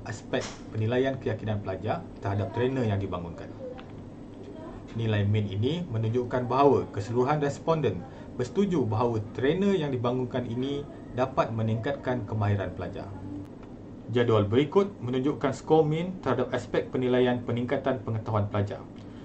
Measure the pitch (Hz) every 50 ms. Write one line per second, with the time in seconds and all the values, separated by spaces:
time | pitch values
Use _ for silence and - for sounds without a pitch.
0 | - - 110 - - - - 127 - - - - - - - 110 110 110 123 127
1 | 131 135 135 - - - 107 - - 107 107 104 101 98 95 90 92 110 139 170
2 | 175 - - - - 98 98 104 101 - - - 123 127 135 135 120 110 101 98
3 | 98 95 90 87 85 85 78 - - - - - - - - - - - - -
4 | - - - - - - - - - - - - - - - - - - - 113
5 | 113 110 107 104 101 101 104 110 104 98 95 101 110 131 156 175 175 170 117 107
6 | 113 110 110 123 123 - - 123 123 120 123 131 143 143 123 101 87 - - 101
7 | 98 113 113 120 123 135 151 156 143 143 139 - - - 165 160 143 113 95 87
8 | - - - - - - - - 120 120 - 190 202 202 175 160 123 110 107 110
9 | 123 120 117 110 104 - - - 127 135 165 185 196 202 196 180 151 147 135 117
10 | 113 120 123 127 127 120 120 127 120 107 113 123 131 139 143 143 147 - - -
11 | - - - 123 127 135 - - 156 123 113 110 110 110 110 113 - 147 139 -
12 | - 131 123 120 107 - 110 110 104 101 101 95 95 90 90 - 90 85 - -
13 | 73 98 98 95 95 98 95 98 98 - - - - - - - - - - -
14 | - - 110 120 120 117 113 107 101 101 110 123 151 147 - 196 202 196 - -
15 | - 120 127 131 127 147 139 117 - 135 120 - - - 156 160 156 151 151 165
16 | 170 185 185 - - 139 123 120 135 - - 120 107 - - 165 - - - 143
17 | 127 127 123 127 123 123 123 123 - - 117 120 123 123 143 135 - 139 127 117
18 | - - 113 107 - - 110 104 101 101 - 104 101 101 - - - - - -
19 | - - - - -